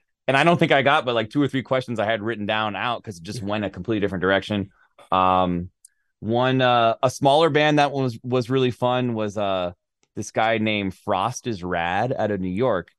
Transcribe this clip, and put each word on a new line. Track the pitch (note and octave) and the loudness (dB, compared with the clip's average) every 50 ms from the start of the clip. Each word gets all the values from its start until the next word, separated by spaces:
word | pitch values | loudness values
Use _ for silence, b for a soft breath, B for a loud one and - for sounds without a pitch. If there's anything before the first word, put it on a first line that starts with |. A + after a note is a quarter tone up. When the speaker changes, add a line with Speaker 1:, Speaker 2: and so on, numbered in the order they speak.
| _ _ _ _ _ | _ _ _ _ _
Speaker 1:
And | - C3 | 0 2
I | C3+ D3+ | 4 4
don't | E3+ F3 - | 4 4 4
think | E3 D#3 D#3 | 4 4 4
I | C#3 B2 | 4 4
got | C#3 C#3+ D#3 A#2 | 4 2 2 2
but, | B2+ A#2+ | 0 0
like, | A2+ A2 A2 | -2 -2 -2
two | - D3 C#3+ | 0 0 0
or | C3 | 0
three | - C3+ A2 | 0 -4 -2
questions | - C3 C3 B2+ - A#2+ G#2+ | -2 -2 -2 -2 -4 -4 -2
I | G#2 | -2
had | G#2+ A2+ G#2+ G2+ | -2 -2 -2 -2
written | A2+ A#2 G#2 G#2 | -4 -6 -4 -4
down | G2+ G#2+ G#2+ G#2+ G#2+ G2+ | -2 -2 0 -2 -2 -4
out | F#2 A2 B2 A#2+ G2+ - | -4 -4 -4 -4 -6 -8
'cause | - G2 F2 | -12 -16 -12
it | E2 | -12
just | G2 G#2 B2 | -10 -10 -8
Speaker 2:
Yeah. | G2 | -6
Speaker 1:
went | G2+ G#2 A2 G#2 | -4 -2 -2 -4
a | F#2 | -4
completely | - F#2+ F2 - A2+ G#2+ | -6 -6 -4 -4 -2 0
different | G2 G2 G2 F2+ E2+ | 0 -2 -2 0 2
direction. | F#2+ G2 G2 F#2+ - G#2+ G2+ F#2+ b b b b b b b b b F2+ | 2 2 2 2 0 -4 -4 -4 b b b b b b b b b 2
Um, | F#2 F#2 F#2 F#2 F#2 F#2 F2+ F2+ F2 F2+ F#2 _ _ b b b b b b _ _ | 2 4 4 4 4 2 2 0 -2 -4 -8 _ _ b b b b b b _ _
one, | - G#2 A2+ A#2+ B2+ B2+ C3 C3 | -6 -2 0 0 0 2 2 2
uh, | C3 B2 B2 A#2+ A2+ A2+ A2+ - - | 2 2 4 4 4 2 2 2 0
a | B2+ | -2
smaller | - - C3+ C#3 C#3 D#3 E3+ D#3+ | 0 0 2 4 4 4 4 4
band | C#3 D3 D3+ D3+ D3+ D3 | 4 2 2 4 4 2
that | C#3+ C#3+ | 2 2
was, | C3+ C#3 C3 B2+ A2+ A2 - | 0 -2 -2 -4 -4 -6 -6
was | B2 B2 B2+ A#2+ A#2 | -2 -2 -2 0 0
really | C3 C3+ B2+ B2+ | 0 0 0 0
fun | A#2 - B2+ B2 B2 B2+ B2+ B2 A#2 | 0 0 -2 0 0 0 -2 -2 -2
was, | A2 G#2+ G#2 F#2 | -2 -4 -4 -4
uh, | G#2+ G#2 G2 F#2+ F#2 F2+ F2 F#2 _ _ _ _ _ _ _ _ | -4 -2 -2 0 0 -2 -4 -6 _ _ _ _ _ _ _ _
this | A2+ G#2 - | -10 -10 -4
guy | - A#2+ A2 A2+ A#2 A2+ | -2 0 2 2 2 2
named | G#2+ A2 G#2+ G#2 G2 F#2+ F2+ | 0 0 0 -2 -2 -4 -6
Frost | - _ G2+ G2+ F#2 G2 A#2+ A#2+ - - B2+ | -6 _ -2 -2 0 0 -2 -4 -6 -8 -8
is | A2+ F2 F2 | -8 -6 -6
Rad | F2+ F2 E2+ E2 F2 F2+ G2+ A2+ B2+ C3 | -4 -4 -2 -2 -2 -2 -2 -2 -2 -2
out | - A2 G#2+ | -2 -2 -2
of | G#2 F#2+ | -2 -2
New | F#2 F#2 | -4 -4
York. | F2+ G2 B2 B2+ G#2 F2+ E2+ - _ | -2 -2 0 0 0 -2 -4 -8 _